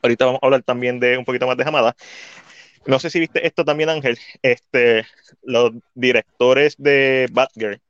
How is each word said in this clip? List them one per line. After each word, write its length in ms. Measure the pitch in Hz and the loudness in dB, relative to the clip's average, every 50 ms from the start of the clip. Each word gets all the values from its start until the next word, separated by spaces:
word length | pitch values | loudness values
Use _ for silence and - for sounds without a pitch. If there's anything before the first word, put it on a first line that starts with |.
| - | 0
Ahorita 240 | 120 117 110 131 | 0 0 2 0
vamos 140 | 127 127 131 - | 0 0 0 0
a 40 | |
hablar 160 | 131 139 127 - | 2 2 2 0
también 380 | - 123 120 123 123 123 123 | -2 -4 -2 -2 -4 -4 0
de 180 | 123 123 123 127 | 0 0 0 0
un 60 | 123 | -2
poquito 220 | - 127 123 127 | -6 -6 -4 -2
más 100 | 127 127 | -4 -2
de 80 | 127 131 | -2 -4
Hamada. 300 | 147 156 147 117 113 120 _ - - - - - - - - - - - - - _ _ _ _ | -2 0 0 0 0 0 _ -18 -20 -20 -20 -20 -20 -20 -20 -20 -20 -20 -20 -20 _ _ _ _
No 120 | - 135 131 | -2 -2 -2
sé 100 | - 165 | -2 -4
si 80 | - 180 | -4 -4
viste 260 | 165 160 _ 160 - | -4 -2 _ -4 -4
esto 180 | - _ - 165 | -2 _ -2 -2
también, 260 | 151 147 151 156 156 | -2 -2 -2 -2 -4
Ángel. 280 | 160 156 139 131 120 - - - - _ - | -4 -2 -2 -4 -4 -4 -10 -20 -20 _ 0
Este, 640 | 131 120 - _ _ - 131 120 120 117 110 110 - _ _ _ _ _ _ _ | 0 0 -2 _ _ -2 2 2 4 2 2 0 -6 _ _ _ _ _ _ _
los 300 | 123 123 117 123 117 113 117 _ _ _ | -4 0 0 0 0 -2 -6 _ _ _
directores 840 | 127 123 127 120 113 107 _ _ _ 123 123 131 131 147 151 - _ | -2 0 2 2 2 -2 _ _ _ 2 2 4 4 2 0 0 _
de 500 | 139 147 143 139 135 135 131 131 131 123 110 | 0 0 2 2 2 2 2 0 -2 -2 0
Batgirl 480 | 120 131 131 _ 110 110 107 101 - _ _ | 0 0 0 _ -8 -8 -8 -8 -10 _ _